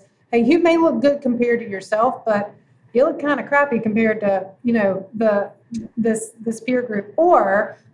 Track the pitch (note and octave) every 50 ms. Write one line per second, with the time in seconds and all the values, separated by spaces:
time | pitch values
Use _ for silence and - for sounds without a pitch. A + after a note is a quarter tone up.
0 | - _ _ _ _ _ - A#3 A3+ B3 E4 E4+ E4+ E4+ E4 E4 E4 D#4+ B3+ A3+
1 | B3 C#4+ C#4+ - - B3 A#3+ A#3 A#3+ A#3+ A#3 A3+ A3 G3+ G3 F#3+ F#3 - G#3+ G#3+
2 | A#3 C4 B3 - - A3+ G#3+ G3+ - - - _ _ _ _ _ _ _ - A#3
3 | C4+ E4+ D4+ - C#4 D4 C#4+ B3 - - C#4+ C#4+ C#4+ C#4+ C4 A3 A3 A3 G#3 A3+
4 | A3+ A3 G#3+ G#3+ G#3 G3+ G3 F#3+ F#3 - - _ - A#3+ A#3 A3+ G3+ G3 F#3 F#3+
5 | F#3+ - - G#3 A3+ A3 G#3 G3+ G3 - - _ _ _ A#3 A3+ G#3+ - _ A#3
6 | A3 A3+ A3 A3 - - - - A3 A#3 A3 - - - B3+ B3 A#3+ A3+ G#3+ G3+
7 | G3+ - - - E4 F4+ E4+ B3+ G#3 G3 G3 G#3 A3 - - - _ _